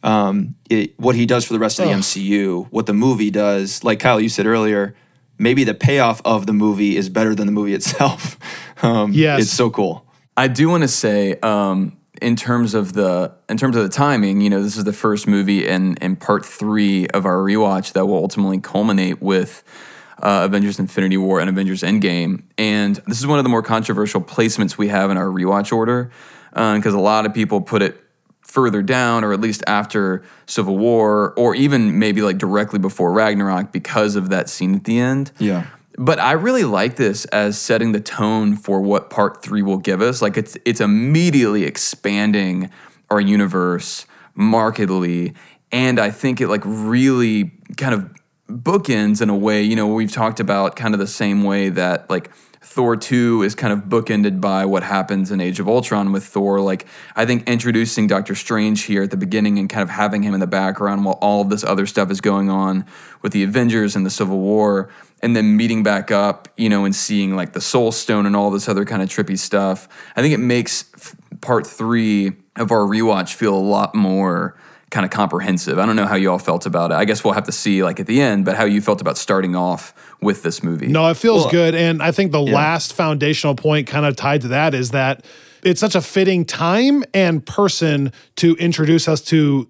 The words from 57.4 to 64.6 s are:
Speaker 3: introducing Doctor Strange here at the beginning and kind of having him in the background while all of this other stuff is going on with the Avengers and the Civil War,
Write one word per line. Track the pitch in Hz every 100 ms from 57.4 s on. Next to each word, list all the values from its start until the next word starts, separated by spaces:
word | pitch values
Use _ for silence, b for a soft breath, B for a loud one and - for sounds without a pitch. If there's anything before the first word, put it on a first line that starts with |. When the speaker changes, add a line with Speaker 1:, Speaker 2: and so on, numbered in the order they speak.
| 123
Speaker 3:
introducing | 117 120 113 113 - 104
Doctor | 98 101
Strange | 101 - 110 107 107
here | - 98
at | 98
the | 98
beginning | 95 107 104 101
and | 95
kind | -
of | 92
having | 107 104 101
him | 104
in | 98
the | 92
background | 95 95 98 101 101
while | 98 92
all | 104 104
of | 98
this | 104
other | - 98 98
stuff | - 98
is | 98
going | 104 98 98
on | 95 95 95 95 B B B
with | 104
the | 101
Avengers | 98 117 120 113 104 101
and | 95
the |
Civil | - 101 95
War, | 95 107